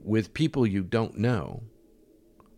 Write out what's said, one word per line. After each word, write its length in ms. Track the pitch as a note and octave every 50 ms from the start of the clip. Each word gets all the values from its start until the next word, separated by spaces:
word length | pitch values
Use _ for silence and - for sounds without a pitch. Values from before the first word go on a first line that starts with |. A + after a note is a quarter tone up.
with 320 | - F#2+ G#2+ A2 G2+ - -
people 320 | - D#3+ D#3 - C#3 A#2+
you 160 | G#2+ F#2+ G2+
don't 340 | F#2 - A#2 A2+ A2+ - -
know, 460 | - A2 B2 B2 F#2+ C2+ G1+ - - A2+ A2+ - - _ - - _ _ _ - _ _ _ _ - _ _ -